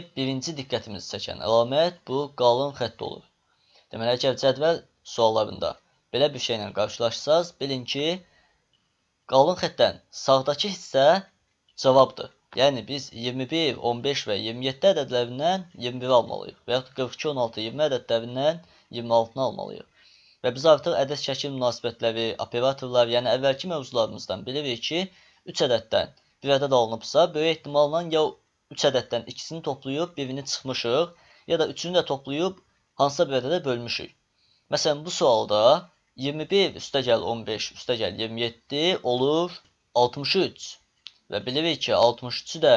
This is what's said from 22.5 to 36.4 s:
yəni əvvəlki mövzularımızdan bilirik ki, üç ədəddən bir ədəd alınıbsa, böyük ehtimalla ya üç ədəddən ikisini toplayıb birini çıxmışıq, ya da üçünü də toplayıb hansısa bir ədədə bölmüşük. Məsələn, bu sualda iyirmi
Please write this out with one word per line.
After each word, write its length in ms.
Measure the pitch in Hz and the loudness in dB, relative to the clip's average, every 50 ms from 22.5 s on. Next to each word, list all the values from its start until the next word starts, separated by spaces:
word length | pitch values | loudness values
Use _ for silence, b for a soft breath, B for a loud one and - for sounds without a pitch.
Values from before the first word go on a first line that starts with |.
| - 120 123 135 135 139 131 127 123 123 120 117 120 | -2 0 0 0 0 0 -6 0 4 4 4 4 4
yəni 180 | 120 127 117 | 0 2 2
əvvəlki 380 | 120 131 135 139 131 135 - 185 | 0 2 2 0 0 0 -4 -6
mövzularımızdan 720 | 170 147 127 - 127 117 110 - - 104 - - 95 101 101 | -6 -6 -6 -4 0 0 0 0 -2 -10 -8 -8 -8 -6 -6
bilirik 360 | 123 131 147 147 131 120 117 - | -8 -6 -6 -4 -4 -6 -6 -6
ki, 160 | - 156 175 190 185 b b b b b b b | -4 -4 -4 -4 -6 b b b b b b b
üç 160 | 180 - - 160 | -12 -2 0 2
ədəddən 480 | 127 117 110 - - 104 92 82 - _ _ _ _ _ _ - | 2 2 0 0 0 -2 -2 -2 -2 _ _ _ _ _ _ 0
bir 80 | 139 139 135 | 0 2 2
ədəd 160 | 143 135 135 | 2 4 4
alınıbsa, 480 | 123 117 110 113 110 - - - 147 175 170 156 | 4 4 2 -2 -8 -8 0 4 4 4 4 2
böyük 220 | 151 156 165 156 | 0 0 0 0
ehtimalla 460 | 156 - 147 143 147 147 147 156 170 175 165 | -2 -6 -2 2 2 2 4 2 -2 -4 0
ya 160 | 160 156 156 - - _ _ _ _ _ _ _ | 0 2 2 0 -2 _ _ _ _ _ _ _
üç 140 | 139 - - 143 | -8 0 0 2
ədəddən 340 | 131 123 - - 120 117 117 - | 2 2 -2 0 -6 -6 -6 -6
ikisini 300 | - - - - 156 165 | -14 -14 -12 -10 -10 -8
toplayıb 500 | 160 151 131 135 - 135 139 151 175 170 175 | -6 -6 -6 -6 -6 -6 -4 -4 -4 -6 -6
birini 280 | 143 135 127 131 143 135 | -8 -8 -6 -6 -8 -8
çıxmışıq, 720 | - - - - 131 127 - - 117 120 147 175 170 b b b b b b b b | -8 -10 -8 -6 -6 -6 -4 -2 0 2 2 0 -2 b b b b b b b b
ya 100 | 165 160 | 0 0
da 100 | 156 - | 0 -2
üçünü 300 | 135 - - 170 180 170 | -2 -6 -8 0 0 0
də 60 | - | 2
toplayıb 560 | - 139 131 - 135 139 156 180 190 190 - _ _ _ _ _ _ _ - | 0 -4 -6 -6 -8 -4 -2 -2 -4 -4 -8 _ _ _ _ _ _ _ 0
hansısa 300 | 139 143 139 - 170 139 | 0 0 2 0 0 0
bir 100 | 135 127 | 0 -2
ədədə 240 | 120 139 175 180 143 | 0 0 -2 -2 0
bölmüşük. 480 | 135 123 120 120 117 - - - - _ _ _ _ _ _ _ _ _ _ _ - | -2 -4 -4 -4 -8 -8 -8 -8 -12 _ _ _ _ _ _ _ _ _ _ _ -6
Məsələn, 320 | 147 143 - 160 147 147 151 | -4 -2 0 0 -2 -2 -4
bu 60 | 180 | -8
sualda 520 | - - 170 135 117 107 104 - 104 107 110 123 151 180 185 - _ _ _ _ _ 120 | -2 2 4 4 4 4 2 2 2 6 8 6 6 6 2 -8 _ _ _ _ _ -8
iyirmi 320 | 131 143 147 156 | -6 -6 -4 -6